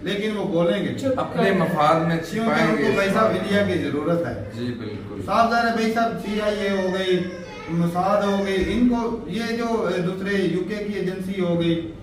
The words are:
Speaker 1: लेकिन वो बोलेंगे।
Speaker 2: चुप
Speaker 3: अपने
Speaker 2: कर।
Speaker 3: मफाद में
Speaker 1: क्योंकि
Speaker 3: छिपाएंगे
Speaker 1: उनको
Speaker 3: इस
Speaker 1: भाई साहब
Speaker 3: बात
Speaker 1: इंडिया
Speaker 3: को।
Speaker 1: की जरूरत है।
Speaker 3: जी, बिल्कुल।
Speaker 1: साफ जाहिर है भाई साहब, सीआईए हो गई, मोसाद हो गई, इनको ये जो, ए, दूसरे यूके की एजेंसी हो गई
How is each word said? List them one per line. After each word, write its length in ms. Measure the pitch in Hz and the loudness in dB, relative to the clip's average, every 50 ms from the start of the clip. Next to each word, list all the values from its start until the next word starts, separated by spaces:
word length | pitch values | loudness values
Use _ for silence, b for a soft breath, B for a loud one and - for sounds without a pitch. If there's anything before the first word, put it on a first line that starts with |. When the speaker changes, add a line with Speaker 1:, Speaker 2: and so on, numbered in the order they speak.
| - | -4
Speaker 1:
लेकिन 300 | 180 208 202 208 214 214 | -4 -4 -2 -2 -2 -2
वो 100 | 202 185 | -2 -2
बोलेंगे। 440 | - 160 165 175 196 208 202 170 147 - | 0 0 2 2 2 2 0 0 -2 -4
Speaker 2:
चुप 260 | - - 269 254 - | -2 0 0 0 0
Speaker 3:
अपने 260 | - 131 - - 190 | -2 -2 0 2 2
Speaker 2:
कर। 120 | 196 190 175 | 4 4 2
Speaker 3:
मफाद 420 | 165 - - 156 147 151 160 160 165 170 | 2 2 2 2 4 4 4 4 4 2
में 100 | 165 165 | 0 0
Speaker 1:
क्योंकि 220 | - - 202 214 | -2 -4 -4 -2
Speaker 3:
छिपाएंगे 320 | 226 - - - - 160 | 0 2 2 2 2 2
Speaker 1:
उनको 180 | - - - 220 | 2 2 2 2
Speaker 3:
इस 60 | 202 | 2
Speaker 1:
भाई 140 | 196 196 196 | 2 2 2
साहब 180 | 190 196 190 - | 4 4 4 4
Speaker 3:
बात 80 | 175 | 2
Speaker 1:
इंडिया 260 | 185 196 - 196 202 | 0 0 2 2 2
Speaker 3:
को। 60 | 202 185 | 2 2
Speaker 1:
की 100 | 180 160 | 2 0
जरूरत 440 | 143 143 139 147 143 160 170 170 - 123 | 0 0 -2 -2 0 0 0 0 0 -2
है। 80 | 123 104 104 101 - | -6 -8 -8 -10 -8
Speaker 3:
जी, 100 | 113 120 123 120 110 | -6 -4 -4 -4 -6
बिल्कुल। 420 | 113 104 101 98 101 101 - 196 | -8 -8 -8 -10 -10 -10 -10 -10
Speaker 1:
साफ 280 | - - 202 226 233 226 | -4 0 4 4 4 4
जाहिर 140 | 233 233 233 233 | 4 2 2 2
है 60 | 214 | 0
भाई 160 | 220 220 220 | 2 0 0
साहब, 260 | 226 233 226 - - - | 2 2 0 0 -2 -4
सीआईए 520 | - 202 208 208 214 214 208 202 202 202 | -4 -4 -2 0 0 0 0 0 0 0
हो 200 | 196 190 185 185 | 0 0 0 0
गई, 240 | 185 190 190 185 185 175 175 - - - - - - - - - | 0 0 0 2 2 2 0 -2 -6 -10 -12 -12 -12 -12 -8 -4
मोसाद 520 | 165 170 170 170 170 175 185 190 208 208 202 | -2 0 0 0 0 0 0 2 2 2 2
हो 140 | 202 196 196 | 2 0 0
गई, 220 | 196 196 190 190 - - 202 | 0 0 0 0 0 0 2
इनको 260 | 233 247 247 240 226 226 233 - - - 160 | 2 4 4 4 2 0 -2 -4 -6 -6 -6
ये 180 | 180 220 233 233 226 233 | -4 -4 -4 -2 -2 -2
जो, 120 | 233 226 226 214 185 175 | -2 -2 0 0 0 0
ए, 80 | 180 175 | 0 0
दूसरे 360 | 170 180 180 185 190 202 202 196 185 | -2 -2 -2 -4 -4 -2 0 0 0
यूके 400 | 165 165 180 - - 214 208 208 | 0 0 -2 -2 -2 -4 -4 -4
की 160 | 208 202 185 | -4 -4 -2
एजेंसी 420 | 175 175 190 190 180 185 196 190 | -2 -4 -4 -4 -6 -6 -4 -2
हो 140 | 180 175 170 | 0 0 0
गई 200 | 170 170 170 170 165 - - - - | 0 2 0 0 0 -2 -8 -12 -14